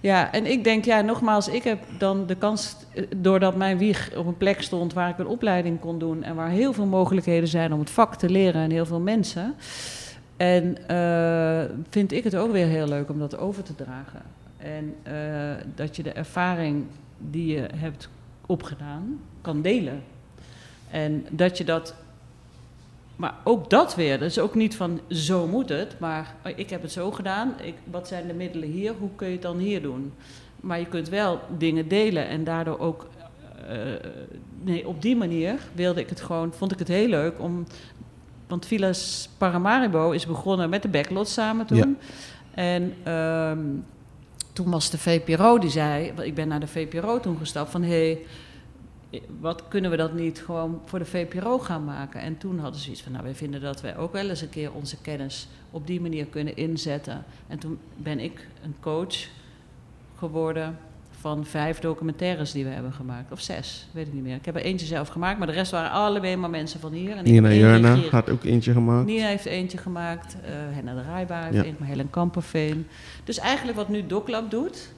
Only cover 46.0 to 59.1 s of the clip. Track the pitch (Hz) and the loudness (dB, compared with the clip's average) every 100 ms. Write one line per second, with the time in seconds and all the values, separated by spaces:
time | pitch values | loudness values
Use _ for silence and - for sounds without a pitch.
46 | 165 160 127 151 156 151 147 - 151 165 | -2 -4 -6 -4 -2 -2 -4 -6 -4 -4
47 | 196 240 220 160 156 - 151 180 170 170 | -2 -2 -2 -4 -4 -6 -4 -2 2 4
48 | 160 160 - - - - - - - - | 4 2 -6 -18 -18 -20 -20 -20 -20 -20
49 | - - - - 160 165 - 202 185 165 | -16 -14 -14 -8 -6 -6 -4 -2 0 0
50 | 160 165 165 156 - 170 165 165 - 190 | 0 0 -4 -4 -8 -4 -4 -6 -8 -8
51 | 165 180 175 185 202 254 247 165 147 139 | -4 -4 -4 -4 -2 -2 -2 -4 -4 -8
52 | 139 - 160 160 196 180 147 143 139 110 | -10 -10 -8 -8 -6 -4 -6 -8 -10 -12
53 | - 127 127 135 151 143 139 139 - 123 | -10 -10 -8 -8 -8 -8 -8 -8 -10 -6
54 | 170 196 196 165 151 156 151 - 143 - | -6 -4 -4 -6 -8 -8 -8 -8 -10 -10
55 | - 147 135 - - - - 165 147 180 | -10 -8 -6 -8 -14 -20 -14 -12 -6 -4
56 | 170 156 147 151 151 - 160 165 156 143 | -4 -4 -6 -6 -6 -4 -4 -2 -4 -4
57 | 143 139 - - - 151 156 160 - - | -6 -10 -12 -18 -14 -12 -10 -10 -12 -12
58 | 147 147 139 - - - 156 147 - 156 | -6 -6 -6 -10 -20 -16 -12 -8 -4 -4
59 | 170 | -4